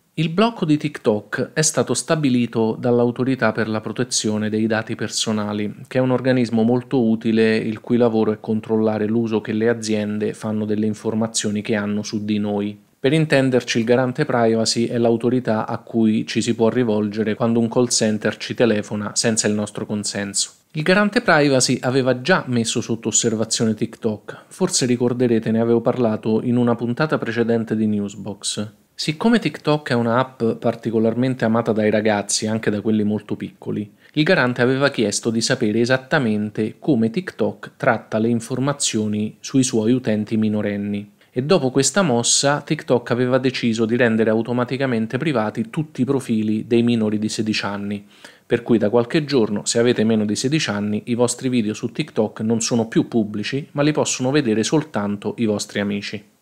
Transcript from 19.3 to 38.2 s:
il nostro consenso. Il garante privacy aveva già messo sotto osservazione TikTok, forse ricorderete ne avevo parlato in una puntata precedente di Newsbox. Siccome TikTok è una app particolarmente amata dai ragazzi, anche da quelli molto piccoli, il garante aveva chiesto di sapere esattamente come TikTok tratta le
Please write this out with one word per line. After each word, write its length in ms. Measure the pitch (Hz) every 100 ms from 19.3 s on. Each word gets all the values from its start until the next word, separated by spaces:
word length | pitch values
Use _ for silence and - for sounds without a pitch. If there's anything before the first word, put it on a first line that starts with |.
| 110 107
il 60 |
nostro 340 | 107 104 - 113
consenso. 640 | 107 101 98 101 98 - - _
Il 100 | 156
garante 380 | 156 190 208 233
privacy 580 | 233 156 147 131 135 127
aveva 400 | 131 135 127 127
già 220 | 131 180 131
messo 320 | 120 113 123
sotto 280 | - 113 113
osservazione 640 | - 120 107 110 - 113
TikTok, 720 | 107 110 - 113 104 - - -
forse 360 | - 185 - 127
ricorderete 640 | 123 120 123 123 113 113
ne 120 | 113
avevo 200 | 113 117
parlato 600 | 123 120 117 107 113 110
in 140 | 127 120
una 180 | 120 117
puntata 420 | 120 120 156 135
precedente 580 | 117 113 113 117 113 110
di 120 | 107
Newsbox. 840 | 104 101 104 101 98 - - 107 - _
Siccome 460 | - - 156 226 240
TikTok 500 | 151 - - 151 151
è 40 |
una 260 | 120 117 117
app 240 | 131 - 113 -
particolarmente 840 | 120 110 117 110 113 113 131 127
amata 280 | 113 113 117
dai 180 | 107 107
ragazzi, 560 | 107 107 104 98 - 110
anche 240 | 110 113
da 120 | 104
quelli 220 | 110 107
molto 320 | 104 107 - 107
piccoli, 560 | 95 - - 107 104 _ _
il 120 | 147
garante 380 | 156 175 123 123
aveva 300 | 120 135 139
chiesto 400 | 139 104 - 120
di 100 | 113
sapere 380 | - 131 107 110
esattamente 960 | 120 131 - 165 117 104 107 110 110 -
come 320 | - 123 113
TikTok 640 | - - - 104 - - -
tratta 420 | 131 110 -
le 80 | 110